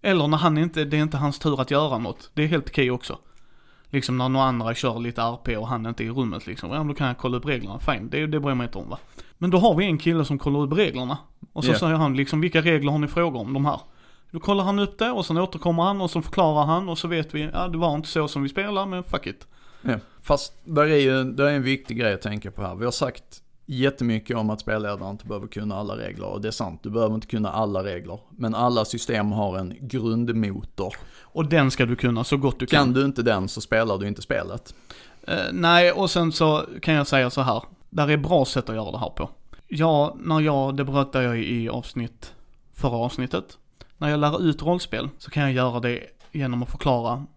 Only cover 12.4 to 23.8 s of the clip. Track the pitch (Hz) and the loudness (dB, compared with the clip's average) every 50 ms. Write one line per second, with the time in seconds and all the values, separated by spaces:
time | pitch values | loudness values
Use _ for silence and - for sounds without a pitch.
12.4 | 156 180 156 165 156 170 165 151 143 143 143 151 147 147 - 170 170 170 135 120 | 0 2 2 2 4 4 2 4 2 2 2 2 0 0 0 0 0 0 0 -4
13.4 | 110 110 135 139 139 147 143 - - - - - - - - - - - - 170 | -6 -4 -2 0 0 0 0 -2 -6 -14 -20 -20 -20 -20 -20 -20 -20 -14 -14 -8
14.4 | - - 202 196 190 190 196 202 202 196 202 - 226 233 247 220 170 - 160 165 | 0 0 2 2 2 0 2 0 0 -2 0 -2 -2 -2 0 -2 -2 0 0 0
15.4 | 180 185 - 160 - 175 170 165 170 190 202 196 190 170 - 170 156 - - - | 0 0 -2 -2 -2 0 2 2 2 2 2 0 -2 -2 -2 -2 -4 -2 2 2
16.4 | 185 160 151 151 147 147 160 175 190 185 165 156 - 170 170 160 156 156 - 151 | 4 4 6 4 4 4 2 0 0 -2 -6 -6 -4 -2 -2 -2 -2 -2 -4 -6
17.4 | 151 156 - 160 175 180 170 165 170 170 147 147 156 - - 165 151 147 - 143 | -6 -2 -2 -2 -2 -2 -2 0 2 2 2 0 -2 -2 0 0 0 0 0 -2
18.4 | 139 135 139 - 196 202 208 190 196 196 185 180 180 - - 180 - - - - | -2 -2 -2 -2 -4 -2 0 -2 -2 -2 -4 -6 -6 -4 -4 -4 -4 -6 -14 -14
19.4 | - - - - - - - - - 127 123 107 - - - - - - 151 143 | -18 -20 -20 -20 -20 -20 -20 -10 -2 -2 -2 -2 -2 -12 -20 -18 0 0 0 0
20.4 | - - - - - - 160 147 147 151 156 147 139 131 131 131 131 131 120 123 | 0 -4 -12 -16 -12 -2 2 4 4 6 6 6 6 6 4 4 0 0 0 2
21.4 | 139 143 147 143 131 127 135 131 - - 117 113 120 110 101 92 - 107 104 104 | 2 2 2 2 2 0 0 -2 -2 -6 -4 0 0 0 0 0 -2 -4 -6 -6
22.4 | - 98 90 - 104 92 90 92 110 123 120 - - 131 - - - - - - | -8 -10 -10 -8 -8 -8 -6 -4 -4 -4 -2 -2 -2 -4 -4 -10 -16 -20 -20 -20
23.4 | - - - - - - 143 127 | -20 -20 -20 -20 -14 -10 -4 0